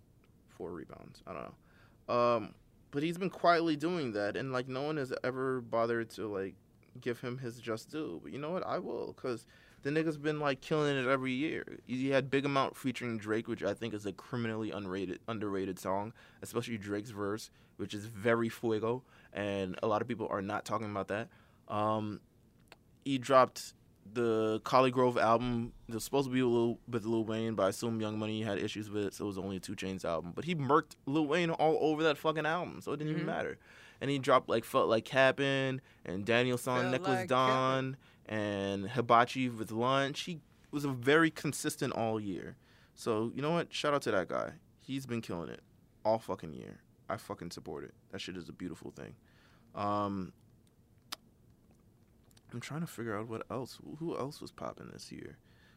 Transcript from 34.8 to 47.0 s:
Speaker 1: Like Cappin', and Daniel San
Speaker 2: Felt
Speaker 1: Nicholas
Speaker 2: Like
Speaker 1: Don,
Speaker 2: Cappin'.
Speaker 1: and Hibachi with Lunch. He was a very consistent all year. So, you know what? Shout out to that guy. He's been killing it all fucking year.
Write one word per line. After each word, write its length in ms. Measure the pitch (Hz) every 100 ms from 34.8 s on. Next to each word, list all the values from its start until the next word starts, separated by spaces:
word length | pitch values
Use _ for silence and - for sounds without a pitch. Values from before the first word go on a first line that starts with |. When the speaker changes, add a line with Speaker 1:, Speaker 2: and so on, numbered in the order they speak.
| 87
Speaker 1:
Like 160 | 110 -
Cappin', 760 | 131 131 131 139 135 135 131 - - -
and 200 | 95 101
Daniel 320 | 117 127 123
San 240 | 131 127
Speaker 2:
Felt 100 | 123
Speaker 1:
Nicholas 280 | 127 127 127
Speaker 2:
Like 80 | -
Speaker 1:
Don, 640 | 127 127 131 131 131 131 135 - - -
Speaker 2:
Cappin'. 100 | 107
Speaker 1:
and 520 | 104 101 98 98 98
Hibachi 600 | 123 117 117 123 135 127
with 220 | 113 101
Lunch. 500 | 110 123 135 139 143
He 180 | - 160 - - -
was 140 | 147 143
a 40 |
very 400 | 127 123 156 160
consistent 640 | - 156 - 151 - 135
all 260 | 95 113 110
year. 360 | 104 87 85 - _ - - -
So, 360 | 120 107 117 -
you 60 |
know 80 | 147
what? 200 | 170 127
Shout 200 | - 147
out 80 | 143
to 80 | 131
that 160 | 101 85
guy. 260 | 64 53 - - _
He's 260 | - 135 135
been 160 | 117
killing 280 | 110 87 69
it 120 | 58 - _ _ _
all 140 | 107 113
fucking 360 | - 95 82
year. 260 | 65 50 50 _ _